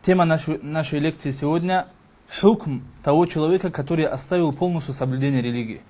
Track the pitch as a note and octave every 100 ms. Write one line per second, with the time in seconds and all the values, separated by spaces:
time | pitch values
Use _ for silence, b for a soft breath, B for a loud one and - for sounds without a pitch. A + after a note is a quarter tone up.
0 | - F#3 E3 D#3+ - D#3 C#3+ D#3 D3+ D3
1 | D#3 D#3 C#3+ C3+ D3 E3 F3+ F#3 - -
2 | _ _ _ - F#3+ G#3+ D#3 C3+ - -
3 | - D3+ E3+ D#3+ D#3 F#3 F#3 - C#3 E3
4 | D#3 C3 - F3+ E3 C#3 F3+ E3+ C#3 C3
5 | C3 C3 C#3 C3+ A#2+ A#2+ A2+ G#2 -